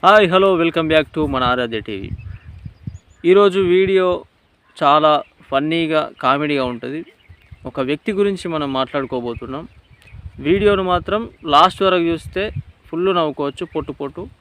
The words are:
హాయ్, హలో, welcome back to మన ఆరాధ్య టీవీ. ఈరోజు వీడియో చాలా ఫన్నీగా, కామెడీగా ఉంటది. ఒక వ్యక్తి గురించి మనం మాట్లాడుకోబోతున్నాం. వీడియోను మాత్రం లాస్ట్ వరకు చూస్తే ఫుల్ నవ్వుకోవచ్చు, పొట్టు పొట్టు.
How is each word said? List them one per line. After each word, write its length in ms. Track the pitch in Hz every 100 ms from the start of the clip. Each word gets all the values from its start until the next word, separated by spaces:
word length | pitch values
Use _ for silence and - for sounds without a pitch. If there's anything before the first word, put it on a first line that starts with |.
హాయ్, 280 | 180 214 190
హలో, 240 | 185 196 180
welcome 360 | 170 165 160
back 140 | 156 147 -
to 100 | 151
మన 180 | 135
ఆరాధ్య 360 | 123 123 123 113
టీవీ. 300 | 104 98 98 - - - - - - _ - - _ _
ఈరోజు 360 | 170 190 202 185
వీడియో 640 | 185 180 190 190 185 180 - _ _ _ _ -
చాలా 400 | 147 151 151 147 - _ -
ఫన్నీగా, 600 | 135 151 165 160 156 151 -
కామెడీగా 440 | 127 139 151 143
ఉంటది. 400 | 127 120 123 147 175 _ _ - _ - 131
ఒక 140 | 143
వ్యక్తి 320 | 131 147 -
గురించి 360 | 196 202 190 180
మనం 240 | 160 143
మాట్లాడుకోబోతున్నాం. 960 | 131 131 143 131 127 120 113 123 135 175 - _ _ - - - -
వీడియోను 440 | 139 190 202 196
మాత్రం 480 | 185 180 175 208 233 _
లాస్ట్ 380 | 165 147 180 -
వరకు 220 | 190 185
చూస్తే 460 | 170 165 - 185 208 - - _ _
ఫుల్ 300 | 165 185 180
నవ్వుకోవచ్చు, 500 | 156 139 143 139 180
పొట్టు 260 | 160 147
పొట్టు. 360 | 135 143 - 185 _